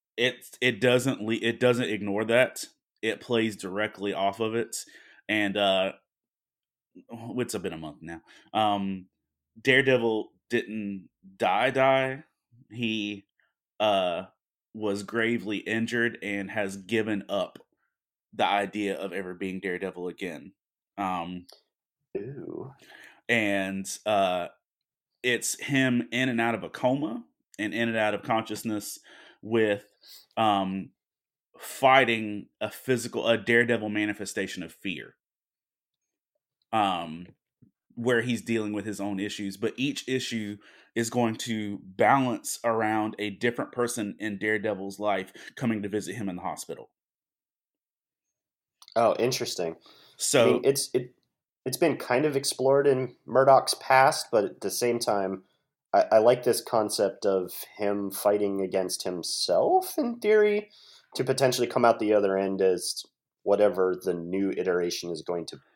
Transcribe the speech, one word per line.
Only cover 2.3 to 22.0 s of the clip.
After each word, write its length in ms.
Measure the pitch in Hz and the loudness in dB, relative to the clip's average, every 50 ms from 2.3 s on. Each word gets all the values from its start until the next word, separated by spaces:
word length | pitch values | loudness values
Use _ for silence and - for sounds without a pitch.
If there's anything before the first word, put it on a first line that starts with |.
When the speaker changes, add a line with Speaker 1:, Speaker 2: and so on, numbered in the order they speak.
| 117 123 127 - - - - - _ _ _ _ _ - | 4 4 4 2 0 -10 -14 -14 _ _ _ _ _ -6
Speaker 1:
It 180 | - 110 104 - | -4 -4 -4 -4
plays 360 | - - 120 113 113 110 101 | -4 -2 0 2 2 0 -2
directly 580 | 95 - 92 92 101 107 107 - - 95 101 95 | -6 -10 -8 -4 -4 -4 -4 -4 -4 -4 -4 -2
off 260 | - 98 101 98 - | 0 0 0 0 0
of 140 | 113 110 110 | -4 -2 -2
it. 240 | 117 - - - - - - - - - - - _ _ - | -2 -4 -4 -8 -12 -12 -12 -20 -20 -20 -20 -20 _ _ -2
And, 280 | 107 107 104 98 98 104 | 0 0 0 0 0 2
uh, 340 | 101 98 95 95 95 98 - - _ _ _ _ _ _ _ _ _ _ _ _ _ _ _ _ _ _ - - - - | 2 4 4 2 2 -2 -4 -8 _ _ _ _ _ _ _ _ _ _ _ _ _ _ _ _ _ _ -20 -20 -20 -18
it's 440 | 117 113 117 120 104 123 123 - - 101 | -16 -14 -12 -8 -4 -4 -4 -4 -4 -6
been 160 | 87 92 82 | -6 -6 -8
a 40 | 80 | -8
month 200 | 80 76 73 - | -12 -14 -14 -14
now. 220 | 80 82 85 82 _ _ - - _ - - | -14 -14 -14 -14 _ _ -20 -20 _ -6 0
Um, 520 | 110 107 104 101 101 98 98 98 92 92 _ _ _ _ _ _ _ _ _ _ 113 | 0 2 2 2 0 -2 -4 -6 -6 -10 _ _ _ _ _ _ _ _ _ _ -4
Daredevil 720 | - 135 127 131 135 135 131 120 113 117 110 107 107 - _ _ _ - | 2 4 6 6 6 6 4 4 4 2 0 0 -4 -6 _ _ _ -2
didn't 640 | 120 117 - - 110 110 104 101 98 95 85 - _ _ _ 95 98 | -2 -2 -2 -2 -8 -8 -8 -8 -8 -10 -12 -18 _ _ _ -16 -6
die, 340 | - 107 92 92 104 123 135 | -2 0 2 2 2 2 2
die. 540 | 127 135 131 135 135 135 131 131 131 143 160 _ _ _ _ _ 117 117 - - | 2 4 4 4 4 4 2 -2 -4 -8 -14 _ _ _ _ _ _ -20 -20 -16
He, 540 | 104 120 120 113 110 110 101 104 104 98 - _ _ _ _ _ _ _ _ _ _ - | -8 -4 -2 -2 -2 -2 -4 -6 -8 -10 -14 _ _ _ _ _ _ _ _ _ _ 0
uh, 460 | 107 107 101 98 92 90 85 87 95 - _ _ _ _ _ _ _ _ - 110 | 2 2 4 4 2 0 -2 -4 -8 -10 _ _ _ _ _ _ _ _ -10 -6
was 260 | 107 104 101 101 101 | -4 -4 -4 -4 -6
gravely 520 | 95 - 117 113 113 120 113 95 104 104 | -4 -2 0 0 2 0 -2 -2 -4 -6
injured 640 | 95 - - 110 113 113 117 120 120 117 120 117 - | -4 -4 -2 -2 -2 -2 -2 0 0 0 0 -2 -4
and 280 | - 104 101 101 98 98 | -8 -6 -6 -6 -6 -6
has 260 | 104 110 104 98 98 | -4 -4 -4 -4 -6
given 480 | 98 92 90 113 110 107 107 107 98 98 - | -10 -8 -2 0 0 0 0 -2 -4 -4 -4
up 280 | 98 98 90 - - - - _ _ _ _ _ _ _ _ _ _ _ _ _ - | -4 -4 -4 -4 -8 -20 -20 _ _ _ _ _ _ _ _ _ _ _ _ _ -4
the 100 | - 107 | -2 0
idea 500 | 90 98 101 101 95 95 104 104 98 95 | 2 2 0 0 -2 -4 -4 -4 -2 -4
of 160 | 69 92 95 | -4 -6 -8
ever 220 | 87 95 92 90 | -6 -8 -8 -8
being 260 | 92 87 98 95 92 95 | -8 -8 -6 -6 -6 -6
Daredevil 500 | 95 95 90 90 95 92 90 90 90 90 | -6 -6 -6 -4 -6 -8 -8 -8 -8 -8
again. 440 | 85 - 98 90 80 69 67 80 - _ _ _ _ _ _ _ - - | -8 -8 -8 -8 -10 -10 -14 -18 -20 _ _ _ _ _ _ _ -10 -6
Um, 480 | 101 92 92 90 85 87 90 90 87 - - _ _ _ _ _ _ _ _ _ | -4 -4 -4 -4 -6 -6 -10 -12 -14 -16 -20 _ _ _ _ _ _ _ _ _